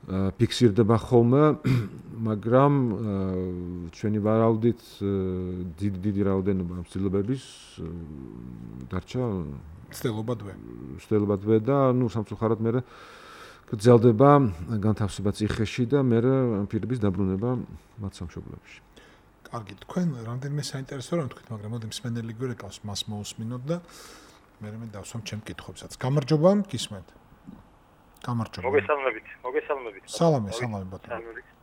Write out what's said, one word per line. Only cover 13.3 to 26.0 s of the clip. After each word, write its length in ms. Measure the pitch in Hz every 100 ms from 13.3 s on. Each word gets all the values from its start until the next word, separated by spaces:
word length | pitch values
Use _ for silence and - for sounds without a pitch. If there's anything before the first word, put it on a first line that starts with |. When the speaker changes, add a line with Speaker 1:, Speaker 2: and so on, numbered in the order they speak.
| - - - -
Speaker 1:
გრძელდება 600 | 110 110 120 120 110 139 143 127 82 85
განთავსება 580 | 110 101 104 101 - 101
ციხეში 520 | 98 104 - 107 - 120
და 120 | 143
მერე 320 | 135 117 120 135 123
ამ 140 | 104 101
პირების 320 | 110 98 127
დაბრუნება 500 | 104 90 98 95 117 127 - - _ -
მათ 180 | 101
სამშობლოში. 680 | - 85 - - - - - _ - - - _ _
Speaker 2:
კარგი, 320 | - 120 104 104
თქვენ 280 | - - 175 123
რამდენიმე 420 | 113 123 139 147
საინტერესო 500 | 135 139 135 135 123 175
რამ 140 | 131
თქვით, 160 | - -
მაგრამ 220 | 110 104
მოდი, 140 | 117 110
მსმენელი 460 | - 123 117 113
გვერდას 500 | 110 127 120 101 -
მას 180 | 104 98 -
მოусმინოთ 560 | 104 104 - 113 127
და 140 | 135 170 175 - - - - - _ _
მერე 180 | 104 110
მე 100 | 113
დავსვამ 320 | 104 92 117
ჩემ 180 | 110 107
კითხვებსაც. 500 | - 92 - 92 -
გამარჯობა, 560 | -